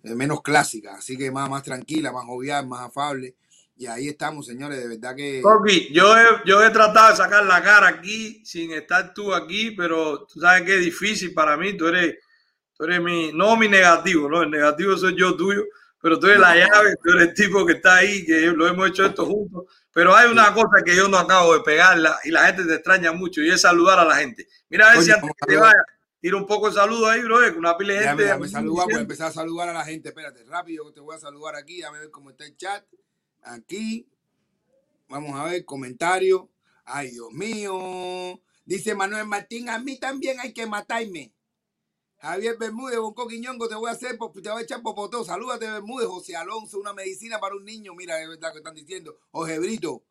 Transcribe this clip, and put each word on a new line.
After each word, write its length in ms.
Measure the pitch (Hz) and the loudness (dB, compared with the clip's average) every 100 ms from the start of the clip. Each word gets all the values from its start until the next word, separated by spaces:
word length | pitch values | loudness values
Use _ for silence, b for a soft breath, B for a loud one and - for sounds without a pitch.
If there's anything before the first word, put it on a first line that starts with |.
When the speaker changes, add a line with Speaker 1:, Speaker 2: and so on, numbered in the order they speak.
Speaker 1:
Eh, 100 | 107 | -12
menos 280 | 117 139 147 | -8 -6 -6
clásica, 520 | - 151 - 113 104 98 | 0 0 0 -8 -16 -18
así 200 | - 131 | -14 -10
que 140 | 135 | -8
más, 180 | 135 139 | -8 -8
más 120 | 139 | -8
tranquila, 500 | 135 127 - 156 139 | -10 -14 -8 -6 -6
más 120 | 123 | -10
jovial, 420 | 120 123 135 143 131 | -12 -12 -6 -6 -6
más 220 | 123 123 | -14 -14
afable. 480 | 139 147 135 127 _ _ _ _ _ | -8 -6 -8 -12 _ _ _ _ _
Y 100 | 123 | -14
ahí 220 | 117 147 | -10 -10
estamos, 380 | 147 151 151 123 | -8 -10 -10 -16
señores, 320 | 120 147 139 | -14 -12 -12
de 80 | 120 | -12
verdad 260 | 113 127 | -12 -14
que 260 | 127 143 135 | -12 -10 -2
Speaker 2:
Coqui, 520 | 196 214 202 180 135 | 2 2 2 0 0
yo 240 | 151 196 220 | 4 6 8
he, 60 | 233 214 | 6 4
yo 180 | 170 196 | 2 4
he 60 | 220 | 6
tratado 400 | 220 214 220 220 | 4 4 8 8
de 60 | 196 | 6
sacar 280 | 185 208 202 | 2 2 4
la 160 | 180 | 2
cara 240 | 180 208 185 | 6 6 6
aquí 560 | 160 180 214 220 - | 0 -10 -10 -10 -16
sin 280 | - 175 165 | -16 -12 -10
estar 420 | 156 151 180 185 | -12 -2 -4 -4
tú 180 | - 202 | -10 -6
aquí, 380 | 180 156 196 226 | -6 -6 -8 -8
pero 540 | 208 170 165 156 143 - | -6 -4 -4 -4 -8 -14
tú 140 | 165 | 0
sabes 220 | 175 180 | 2 2
que 120 | 175 190 | 2 0
es 40 | |
difícil 520 | 175 - 202 214 175 | 0 -4 -6 -4 -6
para 240 | 160 151 147 | -2 0 0
mí, 200 | 190 196 | -4 -4
tú 100 | 165 | -2
eres, 300 | 180 170 - _ _ _ _ _ _ | 0 -2 -6 _ _ _ _ _ _
tú 80 | |
eres 160 | 160 175 | -4 -4
mi, 320 | 170 170 160 | -2 -4 -6
no 240 | 156 202 226 | -2 2 2
mi 120 | 220 | 4
negativo, 600 | 196 180 165 175 170 143 | 6 6 4 2 -2 0
¿no? 140 | 170 | -2
El 80 | 156 | -2
negativo 460 | 151 147 147 196 185 | 0 0 0 -2 0
soy 200 | 185 180 | -2 0
yo 200 | 185 151 | 0 0
tuyo, 260 | 185 202 208 b b _ | -2 -2 -6 b b _
pero 160 | 170 165 | 0 2
tú 80 | 190 | 6
eres 140 | 202 | 8
la 140 | 180 | 8
Speaker 1:
No. 20 | 170 | 6
Speaker 2:
llave, 380 | 185 208 208 185 | 6 6 4 0
tú 60 | 170 | 0
eres 160 | 180 170 | 4 2
el 60 | |
tipo 300 | - 202 196 | 2 0 0
que 100 | 170 | 0
está 220 | 160 190 185 | 2 4 6
ahí, 260 | 196 202 165 | 4 0 0
que 140 | 160 165 | 0 2
lo 200 | 160 170 | 2 0
hemos 220 | 180 190 | 0 -2
hecho 180 | 185 190 | 0 -2
esto 180 | - 156 | 0 -4
juntos. 380 | 202 196 180 - _ _ | -4 -6 -14 -18 _ _
Pero 220 | 156 175 | 2 6
hay 140 | 208 240 | 8 6
una 180 | 226 214 | 6 4
Speaker 1:
Sí. 60 | |
Speaker 2:
cosa 280 | 202 202 196 | 4 4 4
que 120 | 175 180 | 4 2
yo 120 | 196 | 4
no 80 | 190 | 2
acabo 360 | 175 185 170 | 4 4 6
de 60 | 156 | 4
pegarla 580 | 156 151 185 175 156 156 | 2 4 6 6 2 0
y 60 | 147 | -2
la 160 | 160 175 | 2 2
gente 180 | 185 | 2
te 100 | 175 | -4
extraña 380 | 156 175 185 170 | -4 2 2 2
mucho 280 | 165 180 151 | -4 -8 -4
y 80 | 156 | -2
es 100 | 180 | 2
saludar 380 | 190 175 175 185 | 4 4 4 4
a 40 | |
la 120 | 160 143 | 4 2
gente. 300 | 139 110 - _ _ | -2 -10 -20 _ _
Mira 180 | 165 214 | 6 8
a 20 | |
ver 60 | 233 | 8
Speaker 1:
Coño, 60 | 180 | 6
Speaker 2:
si 40 | |
antes 100 | 214 | 2
Speaker 1:
vamos 140 | 156 - | 0 -8
Speaker 2:
que 80 | |
Speaker 1:
a 20 | 139 | 0
Speaker 2:
te 60 | |
Speaker 1:
saludar. 200 | - 220 202 | 4 6 6
Speaker 2:
vaya, 80 | - _ _ _ | 2 _ _ _
tira 160 | 170 190 | -6 -4
un 100 | 196 | -4
poco 220 | 208 208 | -2 -2
de 60 | |
saludo 320 | 185 208 233 220 | 0 0 2 0
ahí, 120 | 233 | 0
brother, 300 | 233 233 233 | 2 2 2
que 60 | 165 | 0
una 160 | 170 170 | -2 -2
pila 160 | 202 | -2
de 40 | 202 | -2
Speaker 1:
Déjame, 100 | 214 | -2
Speaker 2:
gente 120 | 147 | 0
Speaker 1:
déjame 200 | 202 190 - | -2 -2 -6
Speaker 2:
aquí 60 | |
Speaker 1:
saludar, 220 | 147 156 | -8 -6
voy 60 | 170 | -4
a 40 | 180 | -2
Speaker 2:
diciendo. 160 | 226 | -4
Speaker 1:
empezar 260 | - - 160 | -6 -10 -10
a 40 | |
saludar 360 | 160 165 170 175 | -8 -10 -8 -8
a 40 | |
la 120 | 165 | -8
gente, 240 | 151 160 156 | -10 -14 -16
espérate, 360 | 156 151 127 | -18 -20 _
rápido, 480 | 113 170 165 160 151 | _ -14 -12 -16 -18
te 80 | 151 | _
voy 140 | 147 | -20
a 40 | 160 | -20
saludar 340 | 151 143 156 147 | -20 -18 -16 -16
aquí, 200 | 143 175 | -18 -20
déjame 220 | 151 151 | -18 -20
ver 100 | 151 | -20
cómo 200 | 143 139 | -20 _
está 140 | 120 | _
el 120 | 151 135 | -20 _
chat. 280 | 185 202 _ _ _ _ _ _ | -14 -14 _ _ _ _ _ _
Aquí, 640 | 120 120 113 196 220 226 _ _ _ _ _ _ _ _ _ _ _ | -20 -20 _ -12 -10 -10 _ _ _ _ _ _ _ _ _ _ _
vamos 300 | 139 151 139 | -16 -14 -12
a 60 | |
ver, 200 | 160 180 | -8 -10
comentario. 840 | - 135 127 127 170 185 190 185 - _ _ _ | -12 -16 -16 -6 -4 -2 0 0 -4 _ _ _
Ay, 260 | - 135 127 | -14 -12 -12
Dios 180 | 120 117 | -16 -18
mío. 1080 | 135 214 214 202 190 185 185 180 185 180 185 _ _ | -14 -10 -10 -10 -10 -12 -14 -12 -12 -14 -18 _ _
Dice 300 | _ 185 214 | _ -10 -8
Manuel 320 | 202 196 214 214 | -6 -6 -8 -8
Martín, 420 | 202 - 233 240 | -10 -10 -16 -12
"A 80 | 226 | -12
mí 200 | 262 - | -12 -12
también 400 | 262 277 262 262 | -12 -10 -10 -10
hay 120 | 254 | -12
que 140 | 226 226 | -14 -10
matarme". 640 | 208 202 233 226 170 123 _ _ _ _ _ _ _ _ _ | -10 -8 -10 -10 -14 -20 _ _ _ _ _ _ _ _ _
Javier 380 | 147 185 220 226 | -12 -8 -8 -8
Bermúdez, 400 | 220 220 262 233 | -10 -12 -10 -8
"Bonco 300 | 220 220 240 | -10 -12 -14
Quiñongo, 400 | 233 247 247 226 | -14 -16 -12 -12
te 80 | 214 | -10
voy 120 | 233 | -12
a 20 | |
hacer 260 | 226 247 226 | -12 -14 -14
pop-, 180 | 220 202 | -16 -16
te 80 | 208 | -14
voy 100 | 226 | -12
a 40 | |
echar 180 | 226 247 | -12 -12
popotó. 420 | 226 202 202 233 | -12 -12 -12 -12
Salúdate, 460 | 202 175 247 233 220 | -10 -12 -10 -12 -12
Bermúdez". 380 | 214 202 262 226 | -14 -14 -10 -10
José 260 | 180 - 170 | -10 -16 -16
Alonso, 420 | 180 220 214 202 | -14 -16 -14 -16
"Una 120 | 202 | -14
medicina 460 | 196 190 185 226 214 | -14 -16 -16 -14 -12
para 160 | 196 | -12
un 100 | 202 | -14
niño". 300 | 202 220 202 | -18 -20 -20
Mira, 260 | 175 180 160 | -20 -12 -12
es 80 | 160 | -12
verdad 220 | 160 165 | -14 -16
que 60 | 156 | -14
están 160 | 156 | -20
diciendo. 420 | 156 151 185 156 _ _ | -20 _ -20 -20 _ _
Jorge 280 | 147 160 160 | -14 -10 -8
Brito. 420 | 185 226 170 120 _ | -8 -8 -10 -12 _